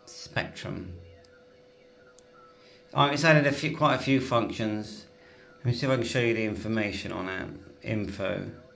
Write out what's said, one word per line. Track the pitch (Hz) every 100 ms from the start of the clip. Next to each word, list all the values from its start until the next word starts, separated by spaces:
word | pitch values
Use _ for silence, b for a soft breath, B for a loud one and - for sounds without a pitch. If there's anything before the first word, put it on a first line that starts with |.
Spectrum. | - - - - - - 98 92 90 - - - - - - - - - - - - - - - - B B B B 135
Oh, | 143
it's | 143
added | 160 151 143
a |
few, | 139 156 -
quite | 151 127
a |
few | - 135
functions. | 131 120 104 - 110 107 104 - - B B B B B
Let | 120
me |
see | 120 135
if |
I | 131
can |
show | 113 131
you | 120 113
the | 110
information | 101 107 113 104 95 98
on | 92 92
it. | 92 - - - -
Info. | 113 110 98 98 95 95 95 - -